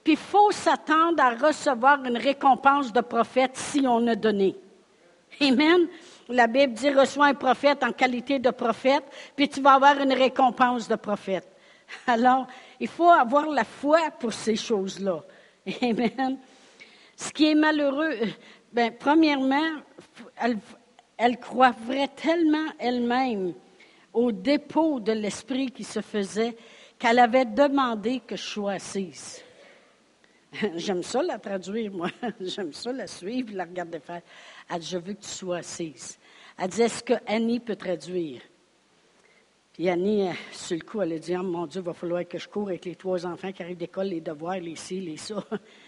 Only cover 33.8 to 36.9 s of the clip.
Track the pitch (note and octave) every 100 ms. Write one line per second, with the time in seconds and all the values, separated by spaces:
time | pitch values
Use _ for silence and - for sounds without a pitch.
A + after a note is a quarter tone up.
33.8 | E3+ E3 - E3+ - - - - - E3+
34.8 | D#3 F3+ F3 G3+ - - F#3 F3 - -
35.8 | E3 - - - _ - - - F#3 G3
36.8 | A#3